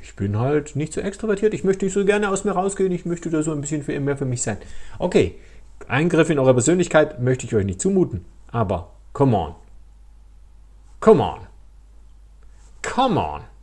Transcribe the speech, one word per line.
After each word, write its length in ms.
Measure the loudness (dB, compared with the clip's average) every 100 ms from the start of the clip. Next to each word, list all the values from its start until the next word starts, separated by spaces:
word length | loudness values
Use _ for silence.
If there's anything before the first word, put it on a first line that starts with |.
Ich 120 | -20 -6
bin 220 | -4 0
halt 380 | 0 0 -2 -6
nicht 180 | -6
so 80 | -6
extrovertiert. 540 | -8 -6 -4 0 0 0
Ich 80 |
möchte 220 | -2 0 0
nicht 100 | 0
so 100 | 2
gerne 240 | 2 0
aus 140 | -2
mir 80 | -2
rausgehen. 400 | -2 -2 0 -2
Ich 160 | -2 -4
möchte 240 | -6 -4
da 100 | -2
so 100 | -2
ein 100 | -4
bisschen 200 | -4 -6
für, 180 | -4 -4
mehr 160 | -4 -2
für 100 | -4
mich 180 | -4
sein.“ 140 | -4 -6 -8 -10 -10 -6
Okay, 400 | 0 2 0 -2 -20 -20 -20 -20 -4
Eingriff 420 | 0 2 2 4
in 80 | 4
eure 160 | 6
Persönlichkeit 680 | 6 6 4 4 4 4 0
möchte 280 | -2 -2 0
ich 80 | 0
euch 100 | 0
nicht 160 | -2
zumuten. 440 | 0 2 2 -2 -10 -20 -8
Aber 420 | -4 0 -2 -4 -18 -18
come 220 | 0 2 2
on. 200 | -2 -8 -20 -20 -20 -20 -20 -20 -20 -20 -20 -20 -20 -20 -20 0
Come 240 | 6 6
on. 160 | 4 -4 -14 -20 -20 -20 -20 -20 -20 -20 -20 -20 -20 -20 -20 -12
Come 360 | -8 -2 0 0
on. 220 | -2 -8 -16 -20